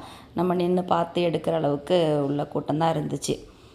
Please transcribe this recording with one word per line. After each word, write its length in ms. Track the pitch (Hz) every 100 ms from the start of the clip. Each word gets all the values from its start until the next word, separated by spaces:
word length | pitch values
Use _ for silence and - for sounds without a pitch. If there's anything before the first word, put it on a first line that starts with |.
| - - -
நம்ம 200 | - 180
நின்னு 300 | 180 175 180
பார்த்து 380 | 180 170 170 -
எடுக்கிற 320 | 175 156 165
அளவுக்கு 680 | 165 143 143 143 180 160 147
உள்ள 220 | 139 143 147
கூட்டம் 320 | 147 - 151
தான் 180 | 165 156
இருந்துச்சு. 400 | 147 143 - - - - -